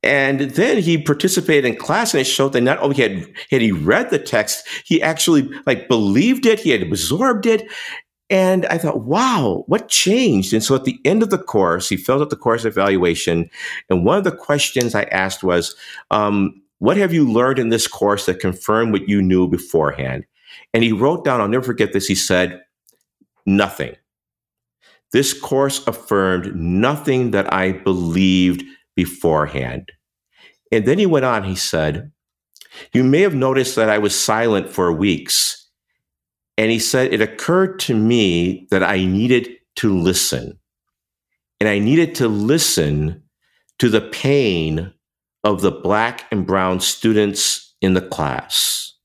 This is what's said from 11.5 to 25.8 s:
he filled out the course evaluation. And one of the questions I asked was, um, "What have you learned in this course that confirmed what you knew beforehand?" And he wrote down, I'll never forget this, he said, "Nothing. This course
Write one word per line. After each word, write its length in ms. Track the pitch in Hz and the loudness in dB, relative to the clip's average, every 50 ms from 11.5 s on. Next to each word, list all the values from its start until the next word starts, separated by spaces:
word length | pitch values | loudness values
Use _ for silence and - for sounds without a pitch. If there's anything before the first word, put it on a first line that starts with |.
| - 104 92 85 85 92 95 | 0 2 2 2 0 -2 -2
he 80 | - 98 | -4 -4
filled 260 | 90 - - 127 139 | -4 0 0 0 0
out 80 | 147 143 | 0 -2
the 60 | 117 | -4
course 300 | - - 120 113 117 113 | -2 0 0 0 0 -2
evaluation. 840 | 113 101 104 98 101 98 92 90 87 85 80 - 90 85 85 82 - - - - - - - - _ | -2 0 2 2 2 2 2 2 2 0 0 -2 0 0 0 -2 -4 -10 -14 -12 -12 -12 -14 -4 _
And 160 | 92 90 85 | 0 2 2
one 120 | 110 165 | 2 2
of 80 | 202 190 | 2 0
the 60 | 175 | -2
questions 600 | 156 - - - 143 147 - - - 131 120 117 113 | -6 -6 -2 -2 0 0 0 -2 0 -2 -2 0 0
I 100 | 104 - | -2 -2
asked 400 | - - 95 95 95 92 - - | -2 -2 -2 -2 -2 -4 -4 -2
was, 320 | 92 87 87 82 - - - - - - - - _ | 0 0 0 0 -4 -10 -16 -20 -20 -20 -20 -6 _
um, 500 | - - 107 104 101 101 98 - - - _ _ _ _ | 0 0 0 0 2 0 0 -2 -4 -10 _ _ _ _
"What 180 | 92 120 175 | 0 2 2
have 160 | 202 202 180 165 | 2 2 2 2
you 160 | 165 147 123 | 2 2 2
learned 280 | 107 117 123 131 135 | 2 2 2 2 0
in 120 | 131 120 113 | 0 0 0
this 180 | 113 113 - | 0 0 -2
course 400 | - - - - 104 104 101 - | -4 -4 0 0 0 0 0 -2
that 120 | - 92 - | -4 -4 -2
confirmed 520 | - 92 90 - - - 107 113 117 113 | -4 -4 -4 -4 -2 0 0 2 2 0
what 180 | 104 95 - 98 | 0 -2 0 0
you 120 | 104 101 | 0 2
knew 260 | 95 92 92 92 90 | 2 4 4 4 4
beforehand?" 800 | 85 92 87 - - - 82 76 73 71 71 67 64 65 65 - _ _ _ _ - - - - _ - | 2 0 -4 -4 -2 0 0 0 0 -2 -4 -8 -6 -8 -10 -12 _ _ _ _ -20 -20 -20 -12 _ 0
And 100 | 117 117 | 2 2
he 80 | 117 | 2
wrote 340 | 110 95 120 143 175 175 - | 2 2 2 0 0 0 -2
down, 160 | 139 131 120 | -2 0 0
I'll 60 | 104 | 0
never 160 | 101 113 127 123 | 0 0 -2 -2
forget 280 | 123 113 - 107 101 - | -4 0 0 -2 0 0
this, 140 | 101 95 | -4 -2
he 80 | - 95 | -2 -2
said, 460 | - - - 92 90 90 87 - - _ _ _ _ _ _ _ _ _ _ _ _ _ _ _ _ _ | -2 0 0 2 2 2 0 -4 -14 _ _ _ _ _ _ _ _ _ _ _ _ _ _ _ _ _
"Nothing. 500 | 98 98 101 101 90 - - 71 57 - _ _ _ _ _ _ _ _ _ _ _ _ _ _ _ _ _ _ _ _ _ _ _ | 2 2 2 2 0 -2 -8 -8 -8 -8 _ _ _ _ _ _ _ _ _ _ _ _ _ _ _ _ _ _ _ _ _ _ _
This 220 | - 123 139 135 - | 0 2 2 2 -4
course 520 | - - - 135 135 139 139 135 - | -6 -6 -2 0 0 0 0 -2 -4